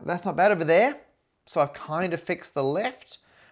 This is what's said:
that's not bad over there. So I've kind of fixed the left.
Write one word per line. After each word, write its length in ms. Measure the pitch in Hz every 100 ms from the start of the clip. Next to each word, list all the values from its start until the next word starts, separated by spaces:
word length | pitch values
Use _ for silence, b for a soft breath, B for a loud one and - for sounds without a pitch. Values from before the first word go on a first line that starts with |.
| -
that's 180 | 175
not 120 | 190 151
bad 160 | 202
over 120 | 185
there. 320 | 160 170 254 294 - _ _ _ -
So 140 | 170
I've 120 | 143
kind 420 | - - 160 185
of 80 | 165
fixed 320 | - 175 -
the 80 | 147
left. 560 | 135 165 240 - - - b b b